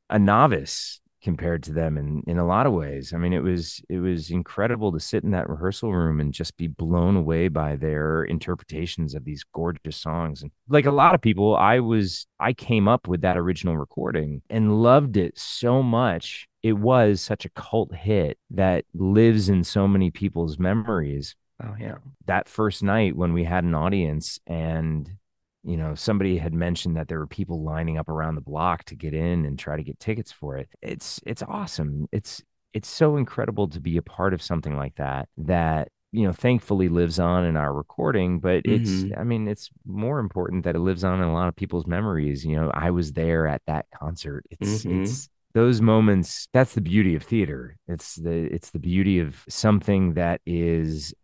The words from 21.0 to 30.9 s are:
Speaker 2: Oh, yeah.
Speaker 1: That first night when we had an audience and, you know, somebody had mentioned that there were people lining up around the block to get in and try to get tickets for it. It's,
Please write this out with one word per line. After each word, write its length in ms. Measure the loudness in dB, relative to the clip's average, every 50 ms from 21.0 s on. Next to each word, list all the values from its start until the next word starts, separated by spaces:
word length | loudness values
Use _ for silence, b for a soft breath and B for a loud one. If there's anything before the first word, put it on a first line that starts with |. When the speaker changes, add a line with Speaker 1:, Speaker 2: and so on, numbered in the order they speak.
| -2 -2 -4 -6 -8 -10 -14 _ _ _ _ -16 -14
Speaker 2:
Oh, 120 | -12 -12 -10
yeah. 180 | -10 -12 -12 -14 -16 -20 -20 _ _
Speaker 1:
That 220 | -2 -2 -2 -2 -4
first 340 | -2 0 0 0 0 0 0
night 320 | 0 2 2 2 2 2
when 200 | 0 0 0 2
we 100 | 0 0
had 200 | 0 0 0 0
an 100 | 0 0
audience 680 | 0 0 0 0 0 0 0 -2 -4 -6 -8 -10 -12 _
and, 640 | -8 -6 -4 -4 -2 -2 -2 -2 -2 -2 -4 -6 -8 -12 -18 _ _ _ _ _ _ _ _ -10
you 140 | -6 -6
know, 180 | -4 -4 -4 -6
somebody 440 | -6 -4 -2 -2 0 0 0 0 -2
had 160 | -2 -2 -2
mentioned 420 | -2 -2 -2 -2 -4 -4 -4 -4
that 100 | -4 -4 -6
there 100 | -6 -6
were 80 | -6
people 360 | -8 -8 -8 -8 -6 -6 -6 -6
lining 360 | -6 -4 -4 -4 -2 -4 -4
up 100 | -4 -4
around 260 | -4 -4 -4 -4 -4
the 60 | -6
block 420 | -8 -8 -4 -2 0 0 -2 -2 -6
to 100 | -12 -14
get 180 | -10 -8 -6 -4
in 320 | -2 -2 0 0 0 0
and 140 | -2 -4 -6
try 180 | -6 -6 -6
to 60 | -6 -6
get 180 | -8 -12 -8
tickets 320 | -6 -6 -6 -6 -8 -10 -14
for 240 | -14 -12 -10 -10
it. 140 | -10 -12 -14 _ _
It's, 400 | -12 -12